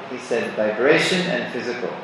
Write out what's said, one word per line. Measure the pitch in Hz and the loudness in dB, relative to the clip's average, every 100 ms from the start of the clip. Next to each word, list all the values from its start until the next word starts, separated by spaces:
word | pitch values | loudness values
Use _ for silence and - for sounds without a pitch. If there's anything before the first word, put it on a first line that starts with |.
| - | -8
he | 127 | -10
said | - 117 107 | -2 -2 0
vibration | 101 107 107 131 - - 185 180 | 0 0 4 4 4 4 0 0
and | 123 117 | -2 -2
physical, | 127 113 117 - - | -4 -4 -4 -6 -8